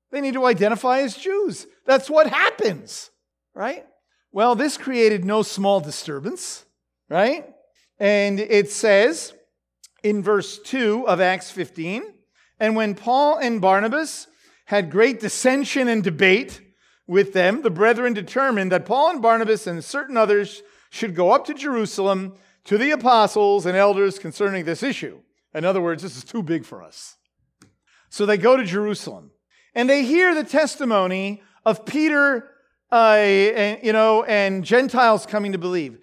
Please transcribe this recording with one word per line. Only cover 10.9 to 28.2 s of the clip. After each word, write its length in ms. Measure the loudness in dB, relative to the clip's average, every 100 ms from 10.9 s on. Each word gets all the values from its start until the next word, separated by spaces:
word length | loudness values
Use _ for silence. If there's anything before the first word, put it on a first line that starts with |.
| 0 0
of 120 | 2
Acts 320 | 2 0 -6
fifteen, 520 | -10 -10 -10 -8 -8 -10 -18 _ _ _ -4
"And 160 | 0 0
when 200 | -2 -4
Paul 420 | 0 2 2 2
and 220 | -2 0
Barnabas 680 | 2 2 2 -2 -4 -10 -18 _ _ _ -4
had 260 | -2 0
great 280 | 2 2 2
dissension 680 | -6 -2 0 2 0 0 0
and 160 | 0
debate 580 | -2 2 4 4 0 -14 _ _ _ _ -2
with 280 | 0 2
them, 280 | 2 2 2
the 80 | -2
brethren 440 | 2 2 2 -2
determined 580 | -4 -6 -2 0 0 -2
that 140 | -2 0
Paul 240 | 0 0
and 120 | 2
Barnabas 440 | 2 2 2 -2 -4
and 180 | -10
certain 320 | -8 -8 -4 0
others 460 | 2 2 -2 -10 -20 _ _
should 260 | -10 -6 0
go 160 | 2
up 140 | 2 0
to 80 |
Jerusalem 800 | -10 -6 -4 -4 -4 -2 -2 -6 -16 _ _ -4
to 120 | 0
the 140 | 0
apostles 720 | 2 4 6 4 4 2 2 0
and 100 | 2
elders 440 | 4 4 0 -2
concerning 440 | -10 -4 -4 -2
this 200 | -6 -6
issue." 360 | -6 -6 -10 -14 _ _ _
In 120 | -6 -2
other 160 | -2
words, 220 | -2 -4
this 120 | -10 -16
is 80 |
too 200 | -12 -8
big 200 | -6 -6
for 180 | -8 -18
us. 360 | -20 -20 -20 _ _ _ _ _ _ _ _ _ _
So 160 | -4